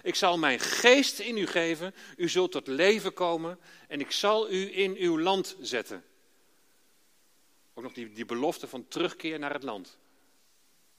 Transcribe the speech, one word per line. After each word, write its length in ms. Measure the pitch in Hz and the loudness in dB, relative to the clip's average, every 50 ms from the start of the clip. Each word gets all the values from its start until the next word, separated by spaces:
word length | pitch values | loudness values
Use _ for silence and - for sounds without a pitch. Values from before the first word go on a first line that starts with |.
| - | -6
"Ik 120 | 180 160 | -4 -2
zal 240 | - 202 180 175 170 | 2 2 2 2 4
mijn 220 | 156 143 127 107 | 2 2 2 0
geest 580 | - - - - - 240 254 285 269 - - - | -2 -4 -2 6 8 8 8 8 6 2 -2 -6
in 180 | 202 240 233 | -6 -4 -2
u 100 | 214 175 | -2 -2
geven, 480 | - - 175 165 165 165 151 175 190 - - - - - | 0 0 0 0 0 -2 -4 -6 -12 -12 -14 -20 -18 -6
u 120 | - 175 160 | -4 -2 0
zult 240 | 165 180 185 180 - | 2 2 0 2 0
tot 140 | 135 - | -4 -4
leven 480 | - 131 143 175 196 220 208 170 190 - | -4 0 4 6 6 6 4 0 -6 -4
komen 440 | - 180 170 170 160 165 170 180 - - - - - - - | -2 -2 0 0 -2 -4 -6 -10 -12 -18 -20 -20 -20 -16 -10
en 120 | - - | -8 -8
ik 100 | 135 - | -6 -4
zal 400 | - - - 202 214 220 214 214 | -4 0 2 2 2 2 2 0
u 280 | 190 185 190 202 185 185 | -2 -2 -2 -2 -2 0
in 180 | 196 190 190 | 0 0 0
uw 240 | 220 185 175 165 156 | 0 0 0 2 2
land 360 | 165 190 196 190 - - - - | 2 2 2 2 0 -4 -8 -12
zetten." 440 | 131 107 123 113 101 - 104 87 - _ _ _ _ _ _ _ _ _ _ _ _ _ _ _ _ _ _ _ _ _ _ _ _ _ _ _ _ _ _ _ _ _ - | -10 -4 -4 -4 -4 -6 -12 -14 -16 _ _ _ _ _ _ _ _ _ _ _ _ _ _ _ _ _ _ _ _ _ _ _ _ _ _ _ _ _ _ _ _ _ -18
Ook 100 | 120 120 | -14 -14
nog 80 | 123 - | -12 -12
die, 200 | 123 117 110 104 | -12 -14 -12 -10
die 120 | 113 113 | -12 -8
belofte 440 | 104 117 120 135 165 165 - - - | -6 -4 -2 -2 -2 -2 -4 -10 -12
van 200 | - 123 110 - | -12 -14 -14 -10
terugkeer 500 | - 160 170 175 - - - 160 160 151 | -6 -4 -4 -4 -4 -6 -10 -10 -8 -6
naar 140 | 147 143 143 | -8 -6 -8
het 100 | 139 135 | -6 -8
land. 360 | 131 107 98 87 - - _ _ _ _ _ _ _ _ _ _ _ _ _ _ _ _ _ _ _ _ | -8 -10 -10 -12 -16 -20 _ _ _ _ _ _ _ _ _ _ _ _ _ _ _ _ _ _ _ _